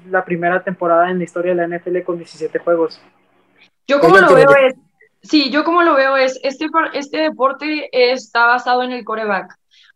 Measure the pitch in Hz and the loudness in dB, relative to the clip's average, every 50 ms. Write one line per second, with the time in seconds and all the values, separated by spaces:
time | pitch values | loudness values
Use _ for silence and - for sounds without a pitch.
0 | 170 185 185 185 185 - 180 170 175 175 180 185 180 196 185 - 180 170 170 170 | -8 -6 -4 -4 -4 -4 -6 -4 -2 -2 -2 -2 -4 -6 -8 -6 -2 0 2 2
1 | 175 180 185 185 175 165 - 175 175 180 180 180 170 170 175 170 - 180 175 180 | 2 0 -2 -4 -6 -6 -6 -6 -4 -2 -2 -2 -4 -4 -6 -8 -8 -6 -6 -6
2 | 180 - 175 170 165 - - 170 160 151 - 165 - 170 170 165 165 160 - - | -6 -6 -8 -10 -12 -16 -14 -12 -10 -8 -8 -6 -4 -2 0 0 -2 -4 -6 -10
3 | _ _ _ _ _ _ _ _ _ _ _ _ _ _ _ _ _ - 269 285 | _ _ _ _ _ _ _ _ _ _ _ _ _ _ _ _ _ -2 0 2
4 | 311 349 370 392 359 320 277 262 269 277 277 277 269 262 262 - _ _ _ _ | 4 6 6 6 6 6 6 6 6 6 6 6 4 2 0 -4 _ _ _ _
5 | _ _ _ _ _ 196 - 302 277 262 214 294 311 330 330 349 339 339 302 269 | _ _ _ _ _ -2 0 0 0 0 -2 -2 -2 0 0 2 2 2 2 2
6 | 262 269 269 269 262 262 262 - - 269 269 - 311 311 - 320 311 285 - 277 | 2 2 0 0 0 -2 -2 -4 -8 -8 -8 -6 -8 -4 -2 -2 -2 -2 -4 -8
7 | 285 285 - 302 311 311 311 - 254 269 277 277 285 302 302 302 - - - 254 | -10 -8 -6 -4 -4 -4 -2 -2 -2 -2 -2 -4 -8 -8 -8 -8 -8 -4 -2 0
8 | 247 240 262 254 262 - - 233 233 233 240 247 247 247 247 247 254 254 254 247 | 0 0 0 -2 -6 -6 -2 0 2 2 2 0 0 -2 -2 -2 -2 -4 -8 -10
9 | 220 220 220 220 220 214 202 185 180 185 - _ _ _ _ _ _ _ _ | -10 -10 -8 -6 -6 -4 -4 -6 -6 -10 -16 _ _ _ _ _ _ _ _